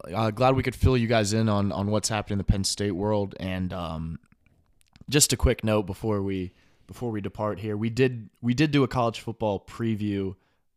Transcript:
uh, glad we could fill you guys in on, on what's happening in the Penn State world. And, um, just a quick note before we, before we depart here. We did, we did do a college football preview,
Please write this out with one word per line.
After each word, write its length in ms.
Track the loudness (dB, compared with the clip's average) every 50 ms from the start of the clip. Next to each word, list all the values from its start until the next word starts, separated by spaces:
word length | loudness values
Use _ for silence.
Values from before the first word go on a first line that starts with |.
| -14 -8 -4
uh, 180 | -2 0 0
glad 240 | 2 2 4 4 4
we 80 | 4 2
could 120 | -2 0
fill 200 | 4 4 6 6
you 120 | 4 4 4
guys 260 | 4 4 4 2 2
in 160 | 2 2 4
on, 220 | 4 2 2 2
on 180 | 0 0 0 0
what's 160 | 0 0 0 0
happening 260 | -2 -4 -4 -2 -2
in 20 | 0
the 60 | 2
Penn 180 | 2 2 2 0
State 280 | -2 -2 -2 -2 -2
world. 440 | -2 -2 0 0 0 0 -2 -4 -6 -8
And, 340 | -6 -6 -4 -4 -4 -4 -4
um, 460 | -6 -6 -6 -6 -6 -8 -8 -10 -12 _ _ _ _ _ _ _ _ _ _ _ _ _ _ _ -20 -6 0
just 240 | 2 2 2 2 2
a 40 | 2
quick 260 | 2 2 2 2 0
note 200 | 0 2 2 0
before 380 | -2 -6 -6 -4 -2 -2 -2
we, 320 | -2 -2 -2 -4 -4 -6 -8 _ _ _ _ _ _ -20
before 220 | -12 -8 -6 -6
we 80 | -4 -4
depart 400 | -6 -6 -6 -4 -4 -4 -4 -4
here. 160 | -6 -6 -4
We 140 | -2 -2 -2
did, 400 | 2 2 2 2 2 -2 -10 -14 -12 _
we 120 | -2 0 2
did 180 | 2 2 4
do 120 | 4 4 4
a 40 | 2
college 320 | 2 0 0 0 -2 -4
football 400 | -8 -12 -8 -4 -2 -2 -2 -2 -6 -10
preview, 680 | -8 -4 -2 -2 -2 -2 -2 -2 -2 -2 -4 -4 -8 -10 _ _ _ _ _ _ _